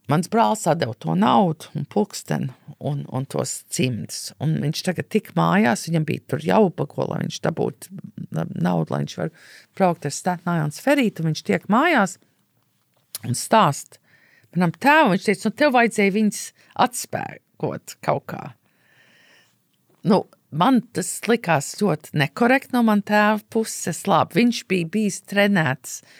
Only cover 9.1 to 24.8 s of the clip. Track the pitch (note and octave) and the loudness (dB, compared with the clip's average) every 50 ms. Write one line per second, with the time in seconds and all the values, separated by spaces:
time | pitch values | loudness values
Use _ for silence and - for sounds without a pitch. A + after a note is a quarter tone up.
9.1 | - - E3 D#3+ - - - - - - - _ _ - F#3+ F3+ E3 - - D3 | -6 -8 -8 -8 -8 -12 -20 -20 -20 -20 -20 _ _ 0 0 0 0 -2 -4 -8
10.1 | - - - F#3+ F3+ E3+ - F3 F3 E3+ D3+ D3+ - - - C4+ D4 C#4+ B3+ G3+ | -8 -6 -6 -6 -6 -4 -4 -4 -2 -2 -2 -4 -6 -4 -2 0 2 2 2 0
11.1 | - - D#3+ D#3+ D#3 - - - G3 E3+ - - G3 A#3 D4 F4 E4 B3 G3 F3+ | -2 -2 -2 -4 -4 -4 -2 -2 -2 -2 0 0 2 2 2 4 2 2 2 0
12.1 | - - _ _ _ _ _ _ _ _ _ _ _ _ _ _ _ _ _ _ | -2 -8 _ _ _ _ _ _ _ _ _ _ _ _ _ _ _ _ _ _
13.1 | - - - A2+ A#2+ - - - - A3 G3+ D3+ C#3 - - - - - _ _ | -16 -10 -6 -6 -4 -4 -2 2 4 4 4 4 2 -2 -8 -14 -20 -20 _ _
14.1 | _ _ _ _ _ _ _ _ - E3+ F3+ E3+ - - - C4 D4 D#4 D#4 A3+ | _ _ _ _ _ _ _ _ -2 0 0 0 0 0 2 4 6 6 6 4
15.1 | F3 F#3 - - G3 F3+ - A3 G3+ - D4 D4 B3 B3 A#3 A3 - - G3+ G3 | 2 2 2 0 -2 0 -2 -4 0 2 2 4 4 4 4 4 2 2 2 2
16.1 | F3+ G#3+ A3 G#3 - - - - - _ _ _ - - - - - - - - | 2 2 2 0 0 -2 -8 -14 -16 _ _ _ -2 0 0 0 0 -4 -10 -8
17.1 | - - - - - - _ _ _ - - C#3+ - - - - - - - - | -8 -8 -8 -8 -12 -16 _ _ _ -8 -6 -6 -6 -8 -10 -16 -20 -8 -4 -2
18.1 | D3 C#3+ - - - - - - - _ _ _ _ _ _ _ _ _ _ _ | -2 -2 -4 -8 -12 -12 -12 -14 -18 _ _ _ _ _ _ _ _ _ _ _
19.1 | _ _ _ _ _ _ _ _ _ _ _ _ _ _ _ _ _ _ - D#3 | _ _ _ _ _ _ _ _ _ _ _ _ _ _ _ _ _ _ 0 2
20.1 | - F3+ - - _ _ _ _ - D3+ F3 A#3+ C4 A#3 - - - - F3 - | 2 2 0 -2 _ _ _ _ -2 0 2 4 4 4 2 0 -4 -6 -6 -6
21.1 | - - - - A#3+ A#3 - F3+ D#3+ C#3+ - - - - G#3 G3+ D3+ D3+ - - | -8 -6 -2 0 0 0 2 2 0 0 0 -2 -4 -2 0 0 0 -2 -6 -4
22.1 | - D3+ C#3+ C#3+ - - A#3+ A#3 C4 C4+ - - - B3 A#3 A3 G#3 G#3 G3+ - | -2 -2 -2 -2 0 0 2 2 2 2 0 -2 0 2 2 4 2 2 2 2
23.1 | G#3 G#3 G#3 G#3 G#3+ G#3 - _ - A3+ A3 - - - - - D#3+ - - F#3+ | 2 2 4 4 2 0 -4 _ -4 -4 -2 -4 -6 -8 -8 -8 -8 -6 0 2
24.1 | F3+ D#3 C3+ - - F3 A#3+ A#3+ A#3 - - - F#3+ F#3 | 2 4 2 2 2 2 2 2 2 -2 -4 -4 -2 -2